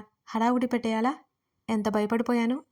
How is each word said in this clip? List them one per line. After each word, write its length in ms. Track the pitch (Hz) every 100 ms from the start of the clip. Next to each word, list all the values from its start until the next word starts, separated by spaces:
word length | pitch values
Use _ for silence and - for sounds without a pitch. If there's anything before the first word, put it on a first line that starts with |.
| - _ -
హడావుడి 400 | 220 226 247 247
పెట్టేయాలా?" 440 | 240 233 220 240 302 _ _ _ _ -
"ఎంత 180 | 220 214
భయపడిపోయాను" 680 | 208 208 226 233 240 233 262 -